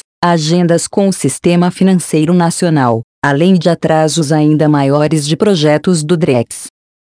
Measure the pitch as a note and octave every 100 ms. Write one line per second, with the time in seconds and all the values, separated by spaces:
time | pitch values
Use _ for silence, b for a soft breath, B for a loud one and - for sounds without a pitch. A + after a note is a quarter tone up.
0 | - _ F3 E3+ D3+ F3+ F3 E3+ - -
1 | G3 F3+ - - F3+ F3 F3+ - F#3+ F#3
2 | - D#3+ D#3 F3+ E3+ - F3+ D3+ B2 A2+
3 | - _ C#3+ C#3+ F3 F#3 F3 E3 E3 D#3+
4 | D#3 D3 C#3+ D#3 D3+ D3+ D#3 D3 C#3 D3
5 | D3+ D#3 C#3+ D#3 G#3 F#3 D3+ D3+ F#3+ F3
6 | D3+ F3 D#3+ B2+ A#2 - - - _ _